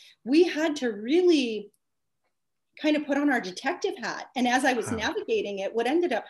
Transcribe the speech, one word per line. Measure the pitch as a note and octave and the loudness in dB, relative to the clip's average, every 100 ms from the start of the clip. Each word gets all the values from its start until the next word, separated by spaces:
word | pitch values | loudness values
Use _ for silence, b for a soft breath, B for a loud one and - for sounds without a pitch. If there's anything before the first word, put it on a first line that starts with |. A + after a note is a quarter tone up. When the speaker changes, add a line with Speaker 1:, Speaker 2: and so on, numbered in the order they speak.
| B B | B B
Speaker 1:
we | G#3+ D4 | 2 4
had | F4+ D4 D#4+ D4 | 4 2 -2 -2
to | B3 | -4
really | G3+ A3 E4 F4+ D#4 A#3+ G#3+ G3+ _ _ _ _ _ _ _ _ _ _ - | -4 0 4 6 4 2 -4 -10 _ _ _ _ _ _ _ _ _ _ -4
kind | D4+ D4+ | 0 0
of | D4 | 0
put | C#4+ | 0
on | D4 | 2
our | B3 | 0
detective | F#3 F3+ C4+ F4 G4+ - | -2 -6 -6 -4 -4 -4
hat. | G#3 D3+ - B3+ | -8 -8 -8 -2
And | A#3+ | 0
as | B3+ C4+ | 2 2
I | |
was | B3 G3 | 0 -2
Speaker 2:
Huh. | A3+ | -4
Speaker 1:
navigating | A3+ G4+ - A3 G3 G3 | -4 -4 -2 -2 -2 -6
it, | G3 A3 | -4 -2
what | A#3 | 0
ended | D#4+ F4 | 2 0
up | G#3+ - | -2 -4